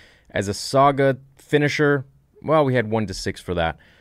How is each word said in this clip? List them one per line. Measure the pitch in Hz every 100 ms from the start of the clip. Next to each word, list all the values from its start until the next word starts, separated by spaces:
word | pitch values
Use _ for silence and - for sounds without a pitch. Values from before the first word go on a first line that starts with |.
| - _ _
As | - 101
a |
saga | 101 - 135 139 139 139 135 - _
finisher, | - 151 147 - 147 143 131 _ _ _
well, | - 156
we | 139
had | 127 107
one | 110 101
to |
six | 90 101 -
for | -
that. | 87 80 76 _ _